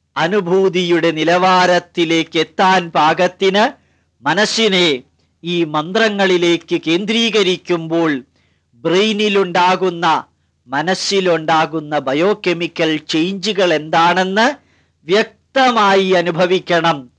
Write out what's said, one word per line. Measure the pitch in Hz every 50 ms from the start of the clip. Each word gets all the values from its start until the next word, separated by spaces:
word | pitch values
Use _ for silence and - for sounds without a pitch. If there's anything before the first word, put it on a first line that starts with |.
| _ _ _
അനുഭൂതിയുടെ | 139 156 170 202 208 185 170 185 190 190 190 165 185 180 170 175 165 160 170
നിലവാരത്തിലേക്ക് | 156 156 156 160 175 180 180 185 185 185 180 175 180 175 170 - _ 180 170 160 165 165 160 - - 165
എത്താൻ | 156 - _ - 202 190 208 185 175 170
പാകത്തിന് | 165 170 151 156 165 160 180 180 180 _ 196 190 190 202 220 285 285 _ _ _ _ _ _ _ _ _ 117
മനസ്സിനെ | 139 160 190 214 208 - 226 226 214 190 185 180 165 143 123 - _ _ _ _ _ _ _ -
ഈ | 170 175 175 165
മന്ത്രങ്ങളിലേക്ക് | 151 151 151 151 170 185 220 226 220 208 196 196 185 185 175 175 175 170 165 - - 175 160 -
കേന്ദ്രീകരിക്കുമ്പോൾ | 160 165 175 208 190 220 233 233 226 196 214 196 180 185 160 - - 175 170 165 160 165 170 165 156 147 127 123 _ _ _ _ _ _ _ _ _ _
ബ്രെയിനിലുണ്ടാകുന്ന, | 120 120 165 170 190 208 220 214 208 214 208 196 202 190 180 170 185 175 180 190 170 185 185 170 170 175 165 156 131 - _ _ _ _ _ _ _ _
മനസ്സിലുണ്ടാകുന്ന | 123 131 143 156 175 190 - - - 196 196 185 180 165 160 156 160 165 156 165 156 156 160 151 147 151 147
ബയോകെമിക്കൽ | 135 131 135 147 170 202 208 208 - 185 175 170 175 160 - - 170 160 156
ചേഞ്ചുകൾ | 151 - - - 160 160 185 196 196 170 214 202 185 190 175 160
എന്താണെന്ന് | 151 151 160 175 165 165 175 175 180 185 190 190 208 226 269 285 - _ _ _ _ _ _ _ _ _
വ്യക്തമായി | 147 185 214 220 220 _ _ _ _ _ 269 262 254 240 226 208 196 196 196 196 190
അനുഭവിക്കണം. | 185 175 170 175 170 160 185 175 185 180 - - 175 170 165 170 151 143 127 123 _